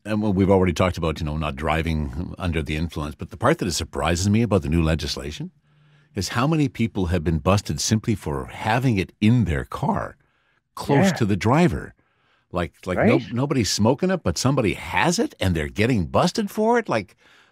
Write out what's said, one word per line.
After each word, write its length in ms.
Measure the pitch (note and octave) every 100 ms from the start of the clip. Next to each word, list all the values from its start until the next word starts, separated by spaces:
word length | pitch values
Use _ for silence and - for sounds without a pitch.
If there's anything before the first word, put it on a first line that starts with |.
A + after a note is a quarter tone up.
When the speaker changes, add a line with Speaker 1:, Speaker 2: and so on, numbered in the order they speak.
| G#2
Speaker 1:
and 180 | G#2+
what 100 | G#2+
we've 160 | F#2+ F#2+
already 240 | G2 F#2
talked 240 | D#2 F#2 E2+
about, 220 | E2 D2+
you 60 | D2+
know, 100 | D2+
not 180 | D2+ C2+
driving 800 | D#2 D#2+ D#2+ D#2 C#2+ C2+ - -
under 240 | F#2 E2
the 120 | C2+ D2+
influence, 360 | D#2 E2 D2
but 160 | - F2+
the 80 | -
part 220 | C3+ E3
that 120 | G2+
surprises 540 | D#2+ F2 C#2 D2+ F2 G2+
me 140 | G#2+
about 220 | A#2 G2
the 60 | C#2+
new 120 | E2+
legislation 720 | D#2+ D#2 D2 - C#2+ D#2 F3+ - _ _ _ _ _ G#2
is 140 | F2
how 180 | A#2+ C#3
many 200 | D#3+ C#3
people 380 | - A2+ G#2 F2
have 180 | F2
been 140 | D#2 D#2+
busted 420 | F2 G2+ - D2
simply 360 | - A2 - G#2
for 300 | D#2+ C#2 B1
having 500 | - G#2+ A#2+ C3 G2+
it 160 | E2+ _
in 240 | G#2 B2 F#2
their 180 | C#2+
car, 540 | - - C#3+ - - - _ _ _ _ _ -
close 300 | - C#3+ F#3+
Speaker 2:
Yeah. 20 | D3
Speaker 1:
to 80 | G#2
the 120 | -
driver. 560 | G#2+ C#3+ F3 F2 - - _ _ _ _ _
Like, 220 | F2 E2+ - -
like, 120 | F2+
no, 200 | F3+ C3
Speaker 2:
Right? 160 | A2+
Speaker 1:
nobody's 380 | A#2 C#3 C3+ G2
smoking 400 | - G#2+ D3 F#3
it, 120 | F#3+
but 140 | - -
somebody 360 | D3+ C#3 G#2
has 460 | - - F2 C#3 F3+
it, 160 | D4+ -
and 160 | F#2+ E2
they're 140 | D2
getting 380 | - A2+ A#2 D2+
busted 440 | C2+ E3+ - G#3
for 260 | - G#3+ A#3+
it? 100 | A3
Like, 260 | A#2 F#2+ _ _ _ _